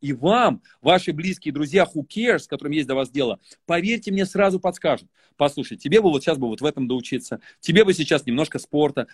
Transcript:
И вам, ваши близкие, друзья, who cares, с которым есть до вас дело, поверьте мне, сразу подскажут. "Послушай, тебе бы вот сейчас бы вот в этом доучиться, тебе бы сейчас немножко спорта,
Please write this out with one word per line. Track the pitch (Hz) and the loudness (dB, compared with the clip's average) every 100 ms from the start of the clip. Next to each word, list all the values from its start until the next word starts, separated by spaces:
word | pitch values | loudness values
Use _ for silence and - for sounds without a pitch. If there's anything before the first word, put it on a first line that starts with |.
И | 143 | -8
вам, | 123 156 233 220 113 - _ | -2 2 4 2 0 -10 _
ваши | 139 185 180 | 2 2 2
близкие, | 156 180 175 156 | -4 -6 -6 -6
друзья, | 143 147 180 170 | -6 0 2 0
who | 156 135 | -2 -8
cares, | 214 240 156 | -4 0 0
с | - | -2
которым | 135 143 | -10 -4
есть | 151 131 | -4 -2
до | 135 | -2
вас | 127 | -2
дело, | 139 123 98 _ - - | -2 -4 -4 _ -20 -4
поверьте | 170 196 233 214 | -2 0 -4 -2
мне, | 196 185 | -2 -2
сразу | 196 196 185 | 2 2 2
подскажут. | 185 170 165 123 - _ _ _ | -4 -2 -2 -2 -6 _ _ _
"Послушай, | 147 143 120 107 | 0 0 -8 -8
тебе | 143 208 | 2 4
бы | 196 | 6
вот | 139 | 2
сейчас | 165 147 | 0 -2
бы | 120 | -2
вот | 110 | -2
в | 147 | -4
этом | 147 123 | -2 -2
доучиться, | 127 - 127 - 110 - _ | -2 -4 -8 -6 -12 -12 _
тебе | - 170 185 | 2 4 4
бы | |
сейчас | 175 151 151 - | 2 0 0 0
немножко | 120 156 160 | -2 -2 -6
спорта, | - 147 147 131 117 | -4 0 0 -2 -8